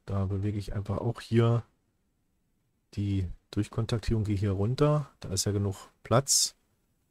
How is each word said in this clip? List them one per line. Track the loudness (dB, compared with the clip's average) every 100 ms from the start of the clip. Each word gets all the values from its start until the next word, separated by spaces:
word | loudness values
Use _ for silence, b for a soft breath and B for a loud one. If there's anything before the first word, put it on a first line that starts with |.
da | -6 -2 0
bewege | 0 -2 -4
ich | -4
einfach | -6 -4 -4
auch | -4 -6
hier | 0 4 4 2 -2 _ _ _ _ _ _ _ _ _ _ _ _
die | -6 -2 0 -2 -8 _
Durchkontaktierung, | -4 -2 -2 -2 -2 0 0
gehe | 0 0
hier | 0
runter. | 2 0 2 2 2 -2 _
Da | -6
ist | -2
ja | 0
genug | 0 -2 -4 -12 _
Platz. | 2 2 4 2 0 -4 _ _ _ _ _